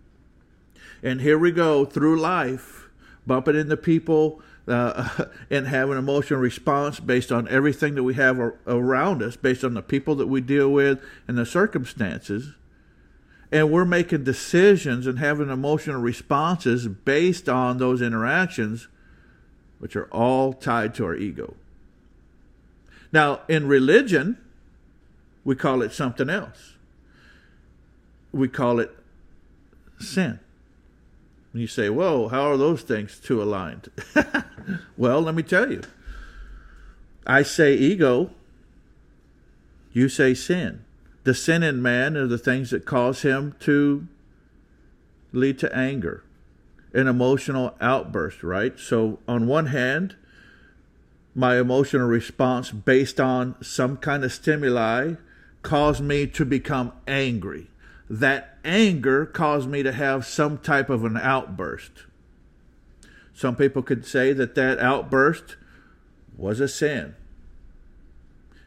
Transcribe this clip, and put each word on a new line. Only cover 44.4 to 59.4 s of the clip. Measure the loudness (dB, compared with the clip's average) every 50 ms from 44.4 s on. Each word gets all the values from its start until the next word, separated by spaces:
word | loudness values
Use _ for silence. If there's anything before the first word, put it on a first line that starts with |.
| _ _ _ _ _ _ _ _ _ _ _ _ _ _ _ _ _ _
lead | -2 0 0 0 0 -2
to | -6 -6 -4
anger, | -4 -4 -4 -4 -4 -6 -6 -8 -10 -14 _ _ _ -20 -20 _ _ _ _ _ -20 -16 -4 -2
an | 0 2 2
emotional | 2 2 2 2 2 0 -2 -4 -4 -4 -4 -6 -6 -4
outburst, | -2 0 0 0 -2 -4 -4 -4 -4 -6 -6 -8 -8
right? | -6 -4 -2 -2 -4 -6 -8
So | -6 -2 -2 0 0 -2 -4 -6 -8 -4
on | -2 0 0 2
one | 2 0 0 0
hand, | -2 -2 -2 -2 -2 -4 -4 -6 -8 -14 _ _ -20 -20 -20 -20 -20 -20 -20 -20 _ _ _ _ _ _ _ _ _ _ _ _ -4
my | 0 2 2 4 2
emotional | 2 2 2 2 2 2 0 0 2 2
response | 2 0 0 -4 -2 0 0 0 0 -2 -6 -8
based | -12 -4 0 4 4 4 4 2 0 0
on | 0 0 0 0 -2 -4 -6 -10
some | -14 -8 -4 -2 -2 -2 -2 -4
kind | -4 -4 -4 -2 -2
of | -4 -6
stimuli | -2 -2 0 0 2 2 2 2 2 2 2 0 0 -2 -2 -4 -8 -12 -20 -20 -20 -20 -20 -20 -16
caused | -6 -2 0 2 2 2 2 0
me | 0 -2 0 0 -2 -2
to | -2 -2 -2
become | 0 0 -2 -2 -2 -4 -4 -4 -6 -8 -12 -8 -4
angry. | -2 -2 -2 -2 -2 -4 -6 -8 -10 -12 -14 -18 _ _ -20 -20 -20 -20 -14 -10
That | -4 0 0 0 0 0 -4 -10 -18 -12 -6
anger | 0 2 4 4 4 2 2 2 2 2 2 0
caused | -2 -2 -2